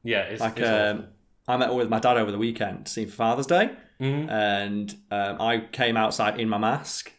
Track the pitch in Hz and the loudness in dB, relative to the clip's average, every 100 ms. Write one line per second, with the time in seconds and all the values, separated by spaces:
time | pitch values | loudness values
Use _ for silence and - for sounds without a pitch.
0 | 117 107 95 107 113 113 117 107 104 104 | 0 -2 -2 -2 -2 0 2 4 2 0
1 | 101 - _ _ - 127 123 123 113 110 | -8 -20 _ _ -2 0 2 2 0 2
2 | 123 120 104 104 117 113 101 95 - - | 4 4 2 0 -2 -2 -6 -6 -10 -8
3 | 104 - 113 123 135 175 233 - - _ | -8 0 0 0 2 2 2 -2 -20 _
4 | 135 143 156 110 104 101 101 104 101 - | -2 -2 -2 0 2 0 -2 -4 -6 -10
5 | _ 104 98 - 113 117 110 - 120 113 | _ -2 -2 0 0 0 -2 0 2 4
6 | 110 - 107 110 113 104 110 147 - - | 2 2 0 0 -2 0 0 0 -4 -10
7 | - | -10